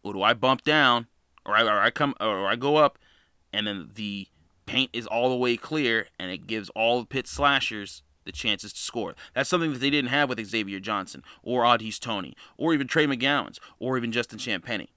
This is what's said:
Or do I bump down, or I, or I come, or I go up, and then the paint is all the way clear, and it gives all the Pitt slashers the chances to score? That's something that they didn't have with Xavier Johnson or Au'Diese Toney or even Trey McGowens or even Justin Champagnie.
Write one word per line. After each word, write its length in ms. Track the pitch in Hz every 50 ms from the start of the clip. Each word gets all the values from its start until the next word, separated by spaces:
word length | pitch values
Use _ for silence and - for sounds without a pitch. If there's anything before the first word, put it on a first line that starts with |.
| _
Or 100 | 101 98
do 80 | 98
I 120 | 98 98 120
bump 300 | 110 113 131 131 123 _
down, 440 | 147 151 156 143 131 120 120 117 _ _ _ _ _ _ - _
or 100 | - 104
I, 80 | 110 117
or 160 | 110 107 101
I 100 | 101 117
come, 240 | - - 151 143 127 -
or 280 | 104 110 104 95 98
I 100 | 95 110
go 180 | 120 123 143 147
up, 240 | 151 151 139 _ _ _ _ _ _ _ _ _ _ _ _ -
and 120 | 104 107
then 260 | 104 101 98 80 60 -
the 320 | 104 107 104 101 98 95 _ _ _ _ _ _ _ _
paint 240 | - - 131 131 127
is 160 | - 117 113
all 220 | - - 117 120 127
the 80 | 127
way 180 | 123 123 123 123
clear, 520 | 117 - - 156 156 143 120 117 110 104 - _ _
and 120 | 92 90
it 160 | 92 82 85
gives 220 | 95 113 110 101 -
all 280 | - 107 113 117 120 123
the 60 | 113
Pitt 220 | - - 131 -
slashers 760 | - - - 143 143 139 135 - - 110 107 101 - - - _ _ _ _ _
the 80 | 95 -
chances 400 | - - 117 104 95 - 104 -
to 60 | -
score? 360 | - - - 120 104 87 - - - - _
That's 160 | 127 139 -
something 220 | - 175 165 160
that 80 | 139 123
they 100 | 131 139
didn't 220 | 143 147 135 123
have 160 | 131 147 147
with 180 | 131 127 113 110
Xavier 360 | 95 113 113 107 98 98 95
Johnson 420 | 95 110 107 101 92 - - 69 - - - -
or 220 | - - 123 123 117
Au'Diese 340 | 120 120 113 110 110 104
Toney 380 | - - 123 110 98 90 65 - - - - _
or 160 | - 139 165 165
even 140 | 143 139
Trey 200 | 123 - 165 156
McGowens 500 | 147 135 117 123 135 143 139 98 - - - - - - _
or 180 | - 127 131
even 140 | 127 120 117
Justin 260 | 113 120 117 - 113
Champagnie. 520 | 104 - 123 104 90 - - 113 95 71 - _